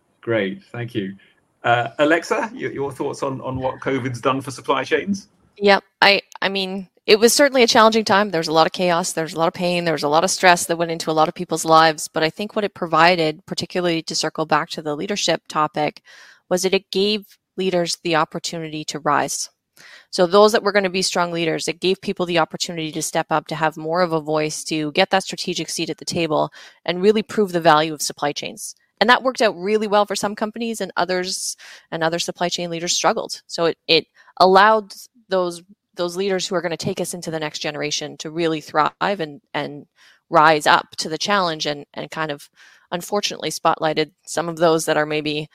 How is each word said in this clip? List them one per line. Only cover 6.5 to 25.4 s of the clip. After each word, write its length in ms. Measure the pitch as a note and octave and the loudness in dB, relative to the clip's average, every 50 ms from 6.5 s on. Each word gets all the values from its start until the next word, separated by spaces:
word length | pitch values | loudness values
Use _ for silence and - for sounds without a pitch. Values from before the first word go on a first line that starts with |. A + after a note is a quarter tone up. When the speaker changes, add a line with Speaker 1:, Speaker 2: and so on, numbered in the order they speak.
| G3 G3 F#3+ F#3 F#3+ G3 F#3 - _ _ - - | -2 -2 -4 -4 -6 -8 -10 -12 _ _ 2 4
Speaker 2:
it 120 | G#3 G3 | 4 6
was 140 | A3 A#3 - | 6 6 6
certainly 300 | - D4 C#4 C4 C4 A#3 | 6 4 4 4 4 4
a 40 | B3 | 4
challenging 380 | - B3 G#3+ A3+ A3 A3+ G#3+ | 6 6 6 6 6 4 2
time. 240 | - G3+ G3 G#3 G#3 | 4 4 4 2 2
There 100 | F3 E3 | 0 -2
was 80 | E3 D#3+ | -2 2
a 60 | D#3 | 4
lot 140 | D#3+ D#3+ F#3 | 4 4 4
of 60 | - | 2
chaos. 400 | - F#3 F3+ E3+ E3 F#3 - - | 0 0 0 2 0 0 -2 -4
There 100 | E3 D#3+ | -6 -6
was 100 | D#3 F3+ | -4 -2
a 60 | D#3+ | -2
lot 80 | E3 F3+ | 0 0
of 60 | - | 0
pain. 300 | - F#3 F3 F3+ - F3 | -2 -2 -2 -2 0 0
There 100 | E3+ D#3 | -2 -2
was 100 | C#3+ D3 | 0 0
a 40 | D3 | 2
lot 160 | D3+ E3 F3 | 2 4 2
of 60 | F#3+ | 2
stress 360 | - - - F#3 F3 F3 - - | 0 4 6 6 6 6 4 -2
that 100 | E3+ E3 | -2 -2
went 140 | E3+ E3 | -2 -4
into 180 | E3 E3+ - E3 | -4 -6 -4 -2
a 40 | D#3+ | 2
lot 140 | D#3 D#3 E3 | 2 2 2
of 60 | - | 2
people's 320 | - F3+ - E3 D#3 - | -4 -6 -6 -4 -4 2
lives. 420 | E3 D#3+ D#3+ D#3+ D#3+ D3+ D#3 - - | 4 6 6 6 6 4 0 -6 -8
But 160 | - D#3+ D#3 | -4 -2 -2
I 60 | D#3+ | -2
think 260 | - - G#3 G#3+ - | -2 -4 -10 -6 -4
what 100 | A3 G3+ | -4 -4
it 80 | F#3+ - | -4 -4
provided, 720 | - - E3 D#3+ D#3 E3 F3 F#3 E3+ D#3+ D#3 D#3 - - | -6 -6 0 2 4 6 6 4 4 0 -2 -2 -6 -10
particularly 560 | - - - F3+ - - F#3 F3 F3 E3 D#3+ D#3 | -12 -10 -10 -8 -6 -4 -2 -2 0 -2 -2 -4
to 120 | - F3 | -6 -6
circle 300 | - - D#3 - - D#3 | -4 -4 -4 -4 -4 -2
back 240 | D#3+ D#3+ D3 D#3+ - | 0 0 0 0 -2
to 100 | - - | -8 -10
the 140 | D#3 D3+ D3 | -6 -6 -6
leadership 460 | C#3+ F#3 G3 G3+ G3 - - D#3+ - _ - | -6 -4 -6 -6 -4 -2 -2 -2 -2 _ -6
topic, 560 | - D#3 D3+ D3+ - D#3 D3+ D#3 - - _ _ - - - - - _ _ - | -2 -2 -2 -2 0 -2 -2 -2 -4 -8 _ _ -20 -20 -20 -20 -20 _ _ -4
was 120 | F3+ F#3 | -2 0
that 120 | F#3 F#3 F#3+ | 0 0 0
it 180 | G3 - - | 0 -2 -2
gave 460 | - F#3+ G3 G#3 G#3+ G#3 G3 _ _ _ _ _ _ - | -2 -2 0 0 0 -4 -6 _ _ _ _ _ _ -6
leaders 400 | F#3+ F#3+ F3+ F3 E3+ E3 - - - | -4 -2 0 0 -2 -2 -4 -6 -4
the 120 | F3 D#3+ | -2 0
opportunity 680 | D3+ D#3+ - - E3+ - - F3 E3+ D#3+ D#3 D3+ D#3 D3+ | 0 0 0 -4 -8 -8 -8 -8 -8 -10 -8 -10 -10 -10
to 140 | - - D3+ | -8 -10 -6
rise. 500 | D#3+ D3+ D3 C#3 C3 C#3 - - - - _ _ _ _ _ _ - - - - - _ | -2 0 0 0 0 -2 -4 -6 -8 -10 _ _ _ _ _ _ -20 -20 -20 -20 -18 _
So 160 | - - F3+ E3+ | 0 0 2 4
those 240 | F3+ G#3 G#3 G#3+ | 6 8 8 8
that 120 | G#3+ A3+ - | 6 4 0
were 80 | G3+ | 2
gonna 180 | F#3+ G3+ G3 F#3 | 2 2 0 0
be 120 | F3 F#3+ | 0 -2
strong 300 | F#3 - - F#3 F3 F3 | -2 -2 0 0 -2 0
leaders, 360 | E3+ E3 E3+ D#3+ D#3 D#3 - - | -2 -2 -2 -2 -2 -2 -4 -6
it 120 | D#3+ - | -6 -2
gave 220 | - F3+ F#3+ - | 0 0 0 -2
people 240 | - G3+ F#3+ - F3+ | -2 -6 -4 -4 -2
the 140 | E3+ F3 E3 | 0 2 0
opportunity 520 | D#3 - - F3 - - F3 E3 D#3 D#3 | 0 0 -2 -8 -8 -8 -8 -8 -8 -8
to 100 | C#3 D#3 | -6 -6
step 260 | D3+ - - E3 D#3 - | -6 -4 -2 -2 -2 0
up, 160 | E3 D3+ - - | 0 -2 -2 -2
to 80 | D#3+ | -6
have 220 | D3+ D#3+ D#3 D3 D#3+ | -2 -2 -2 -2 -4
more 240 | D#3 D#3+ E3 F3+ | -6 -4 0 0
of 120 | F#3 E3+ D#3+ | 0 0 0
a 80 | D#3+ | -2
voice, 420 | D3 D3+ D#3 D#3 D#3 D#3 D3+ - - | -2 0 -2 0 0 -2 -4 -8 -8
to 260 | - E3 D#3 D3+ D3+ | -4 -4 -4 -4 -2
get 180 | C#3+ F#3 F#3+ - | 0 0 0 2
that 140 | - F#3+ - | 2 -2 -2
strategic 460 | - - - | -2 -8 -8